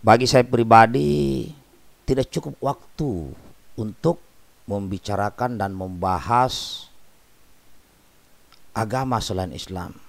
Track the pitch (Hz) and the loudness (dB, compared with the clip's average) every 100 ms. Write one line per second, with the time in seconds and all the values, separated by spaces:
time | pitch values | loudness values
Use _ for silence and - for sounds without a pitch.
0 | 110 120 127 131 123 123 113 113 113 131 | 6 6 6 4 4 2 8 8 8 4
1 | 147 147 139 135 - - _ _ - - | 0 0 0 -2 -6 -14 _ _ -20 -14
2 | - 131 131 - 151 131 131 143 - - | -4 -2 -2 -4 -8 -6 -6 -6 -12 -8
3 | 151 92 73 - - - - - 107 - | -6 -4 -8 -14 -20 -20 -18 -10 -10 -2
4 | 160 170 - - - - - 101 98 95 | -2 -2 -10 -20 -20 -20 -8 -8 -6 -8
5 | - 98 104 - 123 117 98 95 92 90 | -6 -4 -4 -4 -6 -4 -6 -6 -10 -4
6 | 92 90 71 120 127 - - - - - | -2 -2 0 2 2 -2 -10 -14 -16 -20
7 | - - _ - - - - - _ _ | -20 -20 _ -20 -20 -20 -20 -20 _ _
8 | _ _ _ - - - - - 110 131 | _ _ _ -20 -20 -20 -12 -6 -4 -4
9 | 131 117 - 92 92 85 - 92 87 - | -2 -4 -2 -4 -6 -8 -12 -10 -10 -14